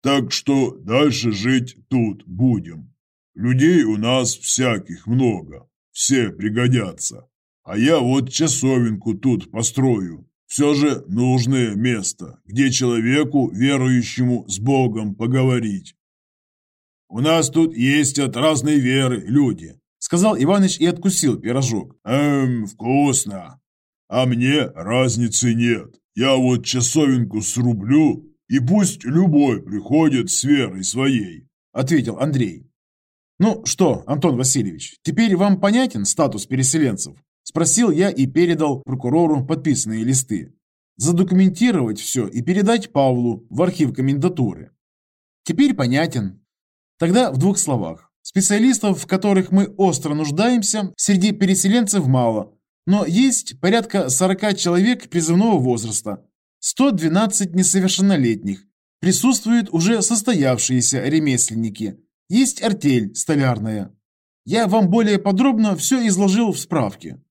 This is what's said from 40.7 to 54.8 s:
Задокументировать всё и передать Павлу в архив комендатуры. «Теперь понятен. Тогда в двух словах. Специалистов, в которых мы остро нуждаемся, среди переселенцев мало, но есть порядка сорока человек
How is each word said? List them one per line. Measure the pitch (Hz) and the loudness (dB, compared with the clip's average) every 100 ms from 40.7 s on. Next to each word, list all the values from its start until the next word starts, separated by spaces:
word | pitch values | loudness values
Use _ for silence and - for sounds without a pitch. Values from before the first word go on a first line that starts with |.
| _ _ - | _ _ -4
Задокументировать | 135 175 185 185 190 185 240 185 117 104 | 0 0 2 4 2 2 0 2 -2 -4
всё | - 135 104 | -6 -4 -4
и | 120 | -4
передать | 120 185 202 233 - | -2 0 2 0 -2
Павлу | 143 135 123 120 107 - | 0 2 2 -2 -4 -8
в | 113 | -2
архив | 180 - 139 | -2 2 -2
комендатуры. | - 135 139 175 185 113 78 - _ _ _ _ _ _ _ | 0 -2 0 0 0 -4 -4 -18 _ _ _ _ _ _ _
«Теперь | - 160 277 | -6 2 2
понятен. | 208 123 135 165 120 98 95 _ _ _ _ _ _ | 2 0 0 0 -4 -6 -10 _ _ _ _ _ _
Тогда | 165 208 240 | 0 2 0
в | 131 | 2
двух | 180 196 | 0 0
словах. | - 123 85 82 _ _ | -2 -4 -4 -10 _ _
Специалистов, | - 196 190 208 254 247 208 185 | -6 -2 0 2 2 2 0 -2
в | - | -2
которых | 190 208 190 185 | -2 2 2 2
мы | 185 196 - | 2 2 0
остро | 190 131 151 | 0 0 -4
нуждаемся, | 151 151 151 226 247 196 214 196 - | -4 -2 0 2 2 0 -4 -6 -4
среди | - 190 208 | 0 2 2
переселенцев | 214 190 185 190 240 208 202 139 | 2 0 2 2 2 2 0 2
мало, | 131 117 110 101 _ _ _ - | 2 2 -2 -6 _ _ _ 0
но | 202 | 0
есть | 170 180 269 - - - | 2 2 2 0 -6 -4
порядка | 180 226 226 196 135 | 0 0 0 -2 -2
сорока | 135 185 190 214 | 0 0 0 -2
человек | 196 180 175 | -2 0 2